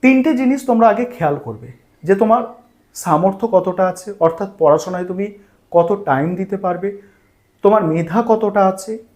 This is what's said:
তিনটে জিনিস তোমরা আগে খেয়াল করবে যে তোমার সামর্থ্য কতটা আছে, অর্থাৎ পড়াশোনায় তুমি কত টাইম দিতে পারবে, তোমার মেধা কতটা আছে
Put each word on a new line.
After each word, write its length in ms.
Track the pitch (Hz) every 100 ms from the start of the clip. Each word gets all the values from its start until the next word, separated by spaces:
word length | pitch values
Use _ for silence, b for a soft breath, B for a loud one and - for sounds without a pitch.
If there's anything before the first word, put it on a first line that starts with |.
তিনটে 360 | 254 262 277 254
জিনিস 300 | 262 277 -
তোমরা 220 | 226 226
আগে 160 | 214
খেয়াল 340 | 247 - 156 143
করবে 280 | 120 110 - - _ _
যে 120 | 156
তোমার 280 | 196 214 233 233 - _ _ _
সামর্থ্য 540 | - - 156 185 190 226
কতটা 400 | 185 185 180 185
আছে, 260 | 185 - 196
অর্থাৎ 300 | 165 - 196 -
পড়াশোনায় 460 | 156 151 185 180
তুমি 280 | 180 185 202 202 b b b
কত 320 | 170 170 202
টাইম 300 | 202 135 160
দিতে 220 | 180 190 196
পারবে, 440 | 185 175 196 202 B B B B B _
তোমার 220 | 202 214
মেধা 400 | 170 160 165 185 226
কতটা 380 | 220 214 202 190
আছে 320 | 190 - 220 -